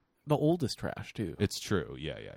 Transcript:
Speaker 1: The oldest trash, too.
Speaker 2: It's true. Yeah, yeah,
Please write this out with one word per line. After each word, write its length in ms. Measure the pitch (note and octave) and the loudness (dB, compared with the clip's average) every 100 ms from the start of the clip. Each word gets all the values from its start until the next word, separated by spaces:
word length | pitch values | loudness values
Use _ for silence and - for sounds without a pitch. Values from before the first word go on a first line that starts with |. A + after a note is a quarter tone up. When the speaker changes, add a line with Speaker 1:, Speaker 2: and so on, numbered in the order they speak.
| _ _ - | _ _ 0
Speaker 1:
The 100 | C#3+ | 4
oldest 400 | D3+ F3 B2+ - | 4 4 2 0
trash, 360 | - - A2 - | -4 -4 -8 -4
too. 200 | F#2 - | -2 2
Speaker 2:
It's 200 | G2+ - | 0 0
true. 360 | - G2+ C2 C2+ | 2 2 0 -4
Yeah, 200 | D2+ A1 | -6 -6
yeah, 120 | G1+ | -10